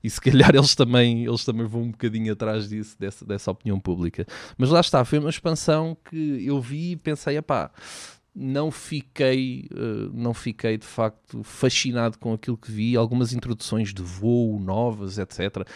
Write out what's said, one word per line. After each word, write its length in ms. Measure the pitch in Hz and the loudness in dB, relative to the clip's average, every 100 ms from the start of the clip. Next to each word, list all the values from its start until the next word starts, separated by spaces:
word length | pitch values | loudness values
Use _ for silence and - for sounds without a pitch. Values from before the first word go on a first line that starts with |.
e 60 | 117 | -6
se 100 | - | 0
calhar 360 | 143 135 123 139 | 4 8 10 10
eles 180 | 135 | 6
também, 500 | - 123 123 120 117 117 | 4 4 6 6 2 0
eles 200 | 117 - | -2 -2
também 220 | 113 117 | -2 -2
vão 160 | 117 | -4
um 80 | 117 | -6
bocadinho 420 | 110 120 110 110 | -2 -2 -2 -2
atrás 340 | 104 110 107 101 | -2 -2 -2 -4
disso, 260 | 107 107 - | -6 -8 -8
dessa, 240 | 98 - | -10 -10
dessa 280 | - 98 - | -8 -6 -4
opinião 280 | 95 113 98 | -6 -2 -2
pública. 460 | 92 90 85 - 90 - - - | -2 -2 -2 -4 -10 -10 -18 -2
Mas 120 | 127 | 4
lá 100 | 170 | 4
está, 240 | 175 147 123 | 4 2 4
foi 140 | 151 | 2
uma 100 | 147 | 0
expansão 680 | 156 170 160 - 156 160 160 - | -4 -2 -2 2 2 0 -6 -12
que 340 | 160 156 135 | -6 -4 -2
eu 160 | 104 143 | -2 -2
vi 340 | 120 147 170 | -2 -6 -6
e 20 | 175 | -6
pensei, 420 | - 147 - 147 | -6 -4 -2 -4
"Epá", 320 | 156 131 71 - - - - - _ - | -2 -2 -2 -10 -20 -18 -18 -20 _ -8
não 360 | 135 139 156 | -4 -2 -2
fiquei, 960 | - - 151 - - 135 131 131 127 - | -4 -8 -8 -8 0 2 4 0 -6 -10
eh, 380 | - 117 107 98 | -8 -4 -4 -6
não 220 | 117 117 | -4 -4
fiquei 420 | 117 - 110 113 110 | -4 -6 -4 -2 -2
de 100 | - | -4
facto 560 | - 110 - _ 113 | -2 -2 -4 _ -14
fascinado 760 | 107 - 131 - 131 120 117 110 | -12 0 0 2 -2 0 -2 -2
com 160 | 117 | -6
aquilo 240 | 110 - 117 | -6 -4 -6
que 140 | - | -6
vi, 240 | 107 113 120 | -4 0 2
algumas 360 | 113 123 120 | 2 2 0
introduções 600 | 120 123 113 - 110 107 | -2 -4 -6 -2 -2 -2
de 80 | 98 | -6
voo 580 | 87 92 107 120 113 104 | -10 -2 2 4 2 0
novas, 600 | 95 95 120 107 98 101 | -2 0 0 -2 -8 -6
et 120 | 92 | -8
cetera. 340 | - 95 - 92 | -4 -4 -4 -10